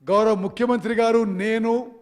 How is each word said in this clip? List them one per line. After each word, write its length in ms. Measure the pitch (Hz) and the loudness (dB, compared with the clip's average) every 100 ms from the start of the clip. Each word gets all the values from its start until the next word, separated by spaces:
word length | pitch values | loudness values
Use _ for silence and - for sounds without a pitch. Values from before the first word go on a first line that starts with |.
| 139 | -2
గౌరవ 240 | 196 220 208 190 | 2 2 0 -2
ముఖ్యమంత్రి 480 | - 240 240 214 226 | -2 -2 0 0 0
గారు, 200 | 226 226 220 185 | 2 2 0 -2
నేను, 300 | 208 226 226 240 247 - | -2 -2 0 -2 -4 -16